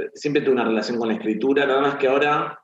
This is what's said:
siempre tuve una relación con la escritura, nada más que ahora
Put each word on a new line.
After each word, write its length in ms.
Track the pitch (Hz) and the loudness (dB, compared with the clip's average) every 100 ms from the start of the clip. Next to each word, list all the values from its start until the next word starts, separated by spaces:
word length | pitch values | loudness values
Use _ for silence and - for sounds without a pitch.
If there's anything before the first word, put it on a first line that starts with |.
| - | -10
siempre 280 | - 147 143 | -8 -2 0
tuve 120 | 139 | 2
una 100 | 123 | 2
relación 340 | 113 110 107 120 | 2 -2 -2 -2
con 100 | 113 | -2
la 60 | |
escritura, 520 | 110 110 107 131 139 143 | -2 -2 -2 0 2 2
nada 140 | 135 | 2
más 140 | 143 143 | 0 0
que 100 | 131 | 2
ahora 540 | 139 147 147 - - | 2 2 0 -2 -10